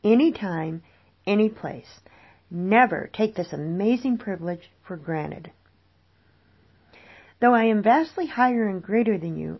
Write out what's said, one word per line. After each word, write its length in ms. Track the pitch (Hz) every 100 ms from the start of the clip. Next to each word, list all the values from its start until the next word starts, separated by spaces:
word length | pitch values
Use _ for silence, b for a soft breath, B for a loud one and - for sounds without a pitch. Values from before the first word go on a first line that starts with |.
anytime, 760 | 208 233 320 - 202 165 160 160 b b b b -
any 220 | 208 214
place. 500 | 220 147 - - - _ b b b b
Never 600 | 170 185 220 247 165 -
take 220 | - 214
this 180 | 214 170
amazing 680 | 147 151 175 208 247 262 226
privilege 520 | - 180 170 175 - _ -
for 100 | 175
granted. 540 | 147 160 151 151 160 _ _ _ _ _ _ _ _ _ _ _ _ _ _ B B B B B
Though 140 | 240
I 100 | 240
am 180 | 226 214
vastly 460 | 202 277 320 - 330
higher 400 | - 254 240 220
and 120 | 190
greater 380 | 175 220 226 196
than 180 | 165 156
you, 220 | 156